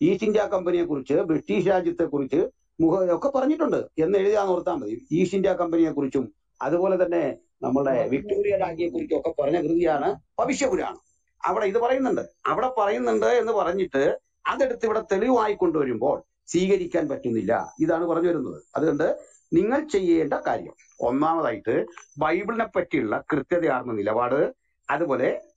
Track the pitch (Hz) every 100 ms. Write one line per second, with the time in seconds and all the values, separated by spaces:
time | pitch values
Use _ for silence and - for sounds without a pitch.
0 | 156 196 214 208 202 190 175 175 170 143
1 | 131 156 190 151 - 202 180 185 170 170
2 | 165 143 131 151 - - _ - 160 190
3 | 185 170 269 277 262 311 285 151 - -
4 | 160 196 202 208 196 175 180 170 107 120
5 | - 160 180 196 185 180 175 165 160 147
6 | 135 135 117 - _ _ 131 175 190 185
7 | 180 170 139 - _ _ 123 131 139 127
8 | - 170 208 392 202 190 170 165 170 165
9 | 156 151 165 156 143 170 156 165 165 143
10 | 151 415 - - 240 - 269 180 117 -
11 | _ _ _ _ - 202 202 220 240 262
12 | 254 175 - _ - 165 254 240 202 233
13 | 240 220 220 240 220 214 175 190 185 135
14 | 151 - - _ 156 233 262 233 220 214
15 | - 196 240 247 214 202 180 156 127 110
16 | 135 - - _ - 170 190 196 175 175
17 | 151 135 123 113 185 120 - - 160 165
18 | 170 165 175 165 127 120 - - 156 147
19 | 170 - - _ _ 165 208 285 311 202
20 | 180 165 147 - 151 117 - - _ _
21 | 123 135 156 165 135 107 107 143 220 -
22 | - 139 156 185 202 233 220 196 175 151
23 | 110 127 - 147 127 175 160 123 120 107
24 | 101 113 120 139 202 - _ _ - 143
25 | 160 131 - - -